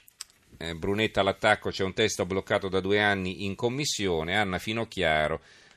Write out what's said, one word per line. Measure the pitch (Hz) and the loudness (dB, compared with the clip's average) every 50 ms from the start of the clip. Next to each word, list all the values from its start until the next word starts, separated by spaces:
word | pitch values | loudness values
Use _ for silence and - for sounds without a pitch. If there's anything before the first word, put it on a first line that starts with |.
| _ - _ - - - _ _ _ _ - - | _ -20 _ -20 -20 -20 _ _ _ _ -14 -10
Eh, | 82 82 82 | -8 -8 -6
Brunetta | 80 82 95 101 107 110 104 - - | -4 -2 -2 0 0 0 0 2 2
all'attacco, | 98 98 95 - - 107 104 - - 104 | 2 2 0 2 2 2 2 2 0 -4
"C'è | - - 98 | -4 -2 -4
un | 95 90 | -2 0
testo | - 110 101 - - 98 | 0 0 0 0 -2 -2
bloccato | 87 95 95 - - 110 101 95 95 | -2 -2 -4 0 0 0 0 0 0
da | 87 95 | -2 0
due | 92 95 101 104 | 2 2 2 4
anni | 107 104 101 98 92 92 95 - 101 | 4 4 2 2 -2 -4 -4 -4 -6
in | 98 98 | -6 -4
commissione". | - 123 120 123 139 151 - - - 101 95 87 80 78 85 95 | -2 -2 -2 -2 -2 -4 -4 -2 -2 0 0 2 0 0 0 0
Anna | 107 107 95 92 90 | 0 0 0 -2 -4
Finocchiaro, | - 107 110 117 113 - - 98 87 80 78 76 76 76 78 80 - - - - - - - | -4 -4 -4 -4 -6 -4 -2 0 2 4 4 4 2 0 -2 -4 -6 -14 -20 -20 -20 -20 -20